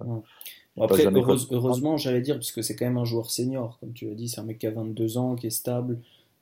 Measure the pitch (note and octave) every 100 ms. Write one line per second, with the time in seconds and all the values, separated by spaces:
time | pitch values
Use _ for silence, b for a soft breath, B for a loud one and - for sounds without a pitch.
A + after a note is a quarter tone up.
0 | A#2+ A2+ - B B B B - A2 F#2+
1 | F#2 C3 B2 - - B2 B2+ B2 D3 D#3
2 | C#3 B2 C3 B2+ - - A2 A2+ B2 B2
3 | A#2+ A#2 A2+ - B2 C3 A2+ - B2 A#2
4 | A2+ G#2+ A#2+ A#2 A2 A2 A2+ A2 A2 A2
5 | A2+ A#2 B2+ B2 A2+ - - B2 B2 A#2+
6 | B B B B